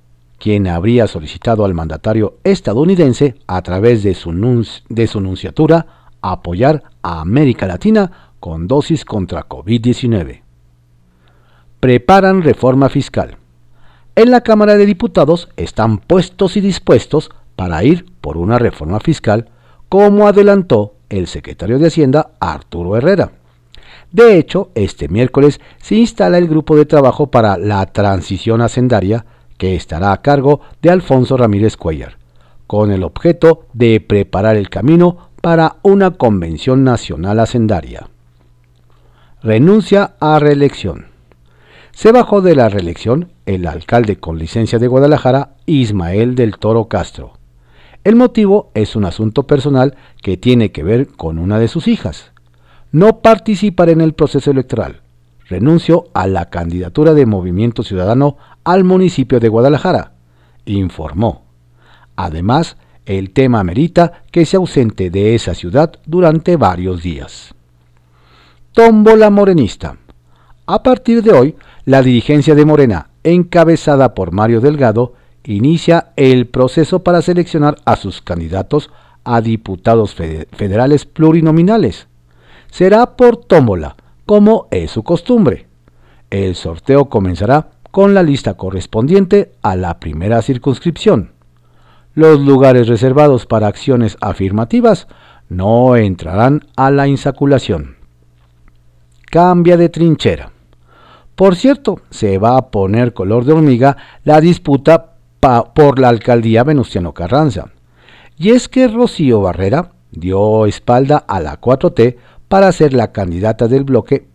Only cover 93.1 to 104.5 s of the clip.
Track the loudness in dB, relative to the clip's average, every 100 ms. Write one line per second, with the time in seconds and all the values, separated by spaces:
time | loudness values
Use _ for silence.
93.1 | 4 4 2 0 -2 -2 -4 -2 0 -2
94.1 | -4 -8 -4 -4 -4 -2 0 0 0 -4
95.1 | -20 _ _ -12 -4 0 2 4 4 2
96.1 | -2 -6 0 0 0 -4 -2 0 2 0
97.1 | -2 -4 -2 0 0 -2 -6 -8 -18 _
98.1 | _ _ _ _ _ _ _ _ _ _
99.1 | _ _ 0 2 2 4 4 2 0 0
100.1 | 0 -2 -4 -8 -20 _ _ _ _ _
101.1 | _ -18 0 0 2 0 0 -4 -8 _
102.1 | -6 -4 0 2 0 -2 -4 -2 0 -2
103.1 | -4 -2 -2 2 2 2 2 2 0 -8
104.1 | -8 0 4 4